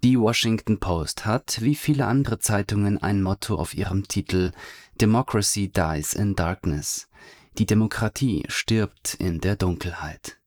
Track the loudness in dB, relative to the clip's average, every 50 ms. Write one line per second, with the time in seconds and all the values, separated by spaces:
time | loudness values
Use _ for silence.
0 | 4 4 4 6 4 2 2 2 2 0 0 0 0 0 0 0 2 0 0 0
1 | -2 -4 -6 -8 -2 -2 -2 -2 -2 -4 -6 -2 0 0 0 0 0 0 0 2
2 | 2 2 2 2 2 2 -2 -2 0 0 0 0 0 0 0 2 2 2 2 0
3 | 0 0 2 2 2 0 0 -2 -2 -4 -2 -2 -2 -4 -4 -4 -4 -2 -2 -2
4 | -2 -2 -4 -4 -2 0 0 2 2 0 -2 -6 -16 -18 -18 -20 -20 -20 _ 2
5 | 4 4 4 4 2 2 0 0 2 2 0 0 -2 -2 0 0 2 2 0 -2
6 | -2 -4 -2 -2 0 0 0 0 0 -2 -2 -2 -2 -2 -2 -2 -4 -6 -8 -8
7 | -10 _ _ -20 -20 -20 -20 -20 -20 _ -2 -2 0 2 4 2 2 2 0 -2
8 | -2 -2 -2 0 -2 0 0 0 -2 -4 -6 -6 -2 0 0 0 0 -2 -4 _
9 | _ -8 -6 -2 -2 -2 -2 0 0 0 0 2 0 0 0 -2 -4 -8 -8 -8
10 | -10 -10 -12 -12 _ -18 -18 _ _